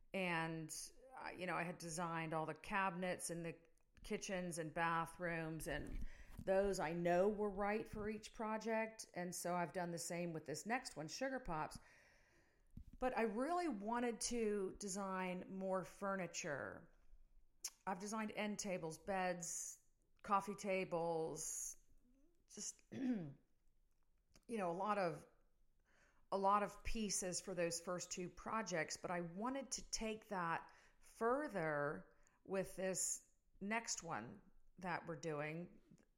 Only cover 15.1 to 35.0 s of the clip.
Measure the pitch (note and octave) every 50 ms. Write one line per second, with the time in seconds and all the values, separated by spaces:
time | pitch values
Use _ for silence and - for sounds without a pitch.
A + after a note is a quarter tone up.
15.1 | F#3+ F#3 F#3 F#3 F3+ F3+ - - F#3+ F#3+ F#3+ F#3+ F#3+ F#3 E3+ - - - G3+ G3
16.1 | G3 F#3+ F3 E3+ - - - E3 C#3+ C3 G#2+ F#2+ F2+ - - - - - - -
17.1 | - - - - - - - - - - - - - - _ F#3 G3 F3+ G3+ G#3
18.1 | A3 A3 G#3+ G#3+ - - G#3 G#3 G#3 G3 - G#3 F3+ F3 D#3+ D#3+ D#3+ - - -
19.1 | G3 F#3+ F#3 F3+ F3 F3 E3+ E3 - - - - - - _ - _ _ _ _
20.1 | - - - - G#3 G3 G3 G#3 G3+ G3 - G3+ F#3+ F#3+ F#3 D3+ F3 E3 E3+ E3+
21.1 | E3 D#3+ D#3+ D#3 E3 D#3 - - - - - - - - - - - - - -
22.1 | - - - - _ _ _ - - G#3 G#3 - - - - _ G#3 A3+ C4+ B3+
23.1 | B3 G3+ E3 C#3+ C#3 - - _ _ _ _ - - _ _ _ _ _ _ _
24.1 | _ _ _ _ - - - - A#3+ A3 F#3+ E3+ E3+ F#3 G3 G#3+ G#3 G3+ F#3 E3
25.1 | D3+ - - - - - - _ _ _ - - _ - _ _ - - - -
26.1 | _ - - - - G3 G3 G3 G3+ G#3 G3+ F3+ - - - - - A#3 G#3+ G3
27.1 | - - G3+ F#3 F3 - - G#3 F#3 F3 F3 E3+ E3 - - G3 F3+ F3 - -
28.1 | - F#3+ F3+ F3 F3 - - - G#3+ A3 G#3+ F3 F#3 D#3+ D#3 D#3 - - - -
29.1 | F3+ F3 F3 E3+ E3+ F#3+ A3+ B3+ C4+ C#4 C4+ - - - F#3+ - - - A3+ A3
30.1 | A3 A3 - - G#3 F#3 F3 E3 E3 - - - - - - - - - - -
31.1 | - - A#3 A#3 B3 C#4+ D4+ C#4+ G3+ F#3+ D#3+ D#3 D3+ D3 C#3+ C#3+ D#3 F#3+ F3 -
32.1 | - - - - _ _ - - F#3 G3 F3+ - - - F#3+ F#3+ F#3 E3+ - -
33.1 | - - - - _ _ _ _ - - F#3+ G3+ A3 A#3 A3+ - - - F3 E3
34.1 | D3+ G#2+ A2 - - - - - - - - - - - F3+ F3+ E3 C#3